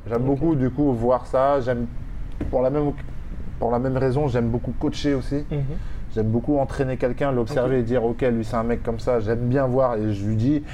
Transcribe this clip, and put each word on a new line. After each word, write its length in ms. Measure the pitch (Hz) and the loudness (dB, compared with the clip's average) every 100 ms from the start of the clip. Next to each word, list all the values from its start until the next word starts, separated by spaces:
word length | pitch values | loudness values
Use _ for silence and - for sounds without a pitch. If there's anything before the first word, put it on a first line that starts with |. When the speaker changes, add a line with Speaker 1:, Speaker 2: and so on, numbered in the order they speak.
| 101 | -4
Speaker 1:
j'aime 160 | 117 | -2
Speaker 2:
Ok. 40 | 127 | 0
Speaker 1:
beaucoup 280 | 139 165 | 2 2
du 160 | 151 127 | 2 2
coup 220 | 131 147 | 2 2
voir 320 | 117 120 123 - | 2 2 2 2
ça, 340 | 131 135 143 | 2 4 2
j'aime, 260 | 123 123 117 - - - - - - | 0 -2 -2 -6 -6 -8 -6 -6 -2
pour 120 | 127 | 0
la 80 | 127 | 2
même, 220 | 147 147 147 - - - - - - | 2 0 -2 -6 -8 -8 -6 -6 -4
pour 120 | 117 | -2
la 80 | 120 | 0
même 180 | 131 131 | 0 0
raison, 320 | 131 127 147 | 2 2 2
j'aime 200 | 120 117 | 2 0
beaucoup 220 | 117 120 | 0 -2
coacher 420 | 117 151 147 147 | -2 -2 0 0
aussi. 300 | 139 - 143 147 | 0 0 -4 -2
Speaker 2:
Mhm. 100 | 147 135 160 - - - | -4 -2 -4 -4 -6 -4
Speaker 1:
J'aime 140 | 110 110 | -2 2
beaucoup 300 | 117 117 143 | 0 2 2
entraîner 380 | 135 - 135 127 | 0 0 -2 0
quelqu'un, 360 | 131 120 143 | -2 0 0
l'observer 440 | 127 113 139 127 131 | 0 0 0 2 2
Speaker 2:
Ok. 40 | |
Speaker 1:
et 40 | |
dire, 200 | 113 123 | 2 2
ok, 180 | 113 117 | 0 0
lui 220 | 131 117 | 0 0
c'est 120 | 110 113 | 0 -2
un 60 | |
mec 200 | 117 117 | 0 -2
comme 180 | - 113 | -2 -4
ça, 200 | 131 120 | 0 0
j'aime 280 | 104 117 120 | 2 0 2
bien 180 | 131 131 | 2 2
voir 300 | 127 131 113 | 2 2 2
et 160 | 107 | 0
je 120 | 101 104 | 0 0
lui 100 | 110 | 2
dis, 260 | 123 151 147 | 2 2 -2